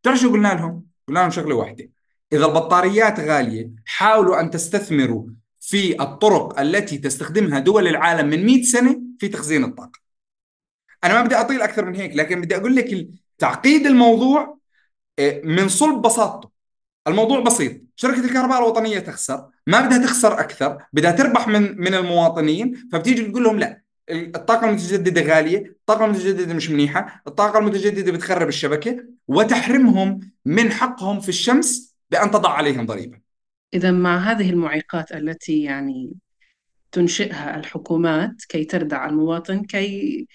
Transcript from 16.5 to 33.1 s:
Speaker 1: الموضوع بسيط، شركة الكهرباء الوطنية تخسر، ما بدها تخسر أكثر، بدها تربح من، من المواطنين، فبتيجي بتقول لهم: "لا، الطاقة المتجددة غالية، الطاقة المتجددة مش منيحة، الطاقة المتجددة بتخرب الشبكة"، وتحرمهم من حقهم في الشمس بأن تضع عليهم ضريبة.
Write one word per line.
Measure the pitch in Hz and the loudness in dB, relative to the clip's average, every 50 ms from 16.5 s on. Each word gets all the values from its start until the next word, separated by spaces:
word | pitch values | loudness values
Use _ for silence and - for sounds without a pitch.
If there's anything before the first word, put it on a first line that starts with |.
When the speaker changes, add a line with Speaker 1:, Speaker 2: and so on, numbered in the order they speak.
| _ _ _ _ _ _ _ _ _ _ - | _ _ _ _ _ _ _ _ _ _ -6
Speaker 1:
الموضوع | 151 175 208 220 220 277 262 | -2 0 2 2 2 2 0
بسيط، | 233 240 233 - 151 110 - - - _ _ | 2 0 0 0 -2 -4 -6 -8 -16 _ _
شركة | - 240 254 269 247 247 | -4 -2 -2 0 -2 -2
الكهرباء | 247 247 262 254 254 262 247 | -2 0 0 0 0 0 0
الوطنية | 240 226 233 226 220 220 208 190 | 0 0 0 0 -2 -2 -4 -6
تخسر، | 170 160 143 - - - 131 - - - _ _ _ | -6 -8 -10 -10 -8 -8 -8 -8 -10 -14 _ _ _
ما | 156 180 240 | 2 2 2
بدها | 269 226 262 247 | 4 4 4 2
تخسر | 254 - - - - 208 - - | 2 2 2 2 2 2 2 0
أكثر، | - - - - 135 143 - - - _ - | -4 -6 -6 -4 -4 -4 -4 -6 -12 _ -2
بدها | 151 170 175 | 2 2 4
تربح | 170 254 277 269 233 240 233 226 | 4 4 2 2 2 0 0 2
من، | 208 208 208 196 - 180 | 2 2 2 0 -2 -4
من | 175 185 190 | -2 -2 0
المواطنين، | 190 180 175 175 170 165 165 165 170 156 151 156 185 233 254 - - - - 175 | 0 0 0 2 2 2 2 2 0 0 0 0 -2 -2 -4 -6 -8 -10 -6 -6
فبتيجي | 165 165 247 254 226 220 | -2 0 0 0 0 -2
بتقول | 202 196 247 247 | -4 -2 0 2
لهم: | 220 214 208 | 2 2 0
"لا، | 165 - - - _ _ _ _ _ - | -2 -4 -6 -10 _ _ _ _ _ -10
الطاقة | 165 165 170 170 170 165 - - 226 226 233 220 | -8 -8 -8 -8 -10 -6 0 0 2 2 2 0
المتجددة | 208 180 175 175 196 190 170 185 165 170 147 | 0 0 -2 -2 -2 -2 0 0 0 2 2
غالية، | 151 160 160 156 160 180 202 | 4 4 4 4 2 0 -2
الطاقة | 202 - - _ _ - 214 214 220 | -4 -6 -16 _ _ 0 0 2 2
المتجددة | 214 208 185 180 196 190 175 180 165 170 | 0 0 0 -2 -2 -2 -2 -4 -4 -4
مش | 160 160 165 | -6 -4 -2
منيحة، | 151 143 147 143 147 180 196 - - - - | 0 0 0 0 0 -2 -4 -6 -10 -18 -18
الطاقة | 147 - - 202 208 208 214 | -8 -2 0 0 2 2 2
المتجددة | 208 208 196 196 185 208 202 196 185 180 170 | 2 2 0 0 0 0 -2 0 -2 -2 -2
بتخرب | 170 - - 190 175 165 147 | -2 -2 -2 -2 0 0 -2
الشبكة"، | 139 - 156 139 151 151 147 233 247 247 - - - _ _ - | -2 -4 -4 -2 -2 -2 -2 -4 -6 -6 -8 -16 -20 _ _ 0
وتحرمهم | 135 175 220 - 254 247 - 240 247 277 262 226 196 190 190 196 196 - - - - _ - | 2 2 2 4 2 0 0 2 2 4 6 6 4 4 2 0 -2 -4 -8 -14 -16 _ -4
من | 135 165 220 233 226 - | -2 2 2 2 2 0
حقهم | - 254 - - - 190 196 208 196 | -2 -4 -4 -4 -6 -6 -6 -6 -4
في | - 190 | -4 -4
الشمس | 170 - - 247 254 302 339 - - - - - _ _ _ - | -4 -2 0 2 2 2 2 0 -2 -4 -8 -14 _ _ _ -4
بأن | - 170 208 208 | 0 0 2 2
تضع | 208 202 170 175 | 2 2 2 2
عليهم | 143 147 151 147 131 123 113 | 0 0 0 0 0 -2 -4
ضريبة. | 110 107 98 85 85 | -6 -6 -8 -10 -12